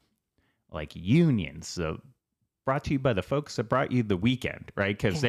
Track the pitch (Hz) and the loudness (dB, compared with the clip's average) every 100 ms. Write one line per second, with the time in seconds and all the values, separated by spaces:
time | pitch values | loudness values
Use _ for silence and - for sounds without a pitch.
0 | _ _ _ _ _ _ _ 80 76 - | _ _ _ _ _ _ _ -10 -10 -8
1 | 87 151 170 113 76 71 - - 80 - | 2 4 6 4 0 -8 -12 -6 -4 -6
2 | - _ _ _ _ _ - 143 - 139 | -12 _ _ _ _ _ -4 -2 -2 0
3 | 135 98 - 143 147 - 113 127 - 123 | 2 0 0 -4 -2 -6 0 0 2 0
4 | 107 92 113 127 80 - - - 98 101 | 2 2 2 0 -2 -6 -8 -2 0 0
5 | 110 95 | 0 2